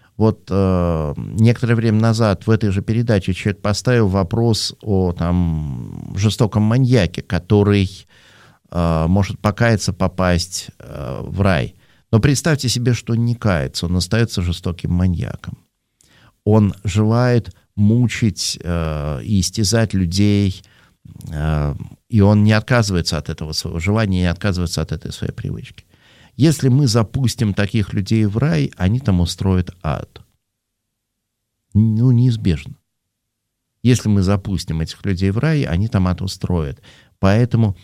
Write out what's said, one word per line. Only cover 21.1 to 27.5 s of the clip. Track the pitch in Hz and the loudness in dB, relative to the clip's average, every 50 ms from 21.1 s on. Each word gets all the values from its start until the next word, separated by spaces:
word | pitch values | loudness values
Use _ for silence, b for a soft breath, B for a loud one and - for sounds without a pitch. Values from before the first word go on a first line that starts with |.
| - - - - | -20 -16 -14 -10
э, | 78 73 76 78 78 73 73 73 69 - - - - _ _ - | -6 -4 -2 -2 -2 -2 -2 -4 -4 -8 -10 -16 -18 _ _ 0
и | - 104 | 2 4
он | 98 101 107 104 104 | 6 6 6 6 4
не | 107 | 4
отказывается | 107 107 - - 127 120 107 101 95 87 80 - 85 76 | 4 2 2 2 2 2 2 2 0 -2 -2 -2 -4 -4
от | - - | -4 -6
этого | 78 - 78 78 | -8 -8 -8 -8
своего | 80 - - 82 82 82 | -8 -8 -8 -6 -6 -4
желания, | 80 101 104 113 113 98 92 90 | -2 0 0 0 0 0 0 0
не | 90 87 | 0 0
отказывается | 85 - - 104 85 90 87 82 - - | -2 -2 -2 -2 -2 -2 -4 -4 -2 -4
от | 80 - | -4 -4
этой | 78 - - - | -6 -8 -8 -12
своей | - - - - | -10 -8 -8 -8
привычки. | - - - - - - 123 - - - - b b b b b b b b b b | -8 -6 -8 -8 -8 -8 -12 -16 -20 -20 -20 b b b b b b b b b b
Если | - 135 165 147 - 139 131 | 2 2 2 4 2 2 2
мы | 123 143 147 117 | 2 4 2 2
запустим | 104 120 110 - - 135 131 110 - - 117 104 | 2 2 0 0 -2 -2 -2 -2 0 0 -2 -2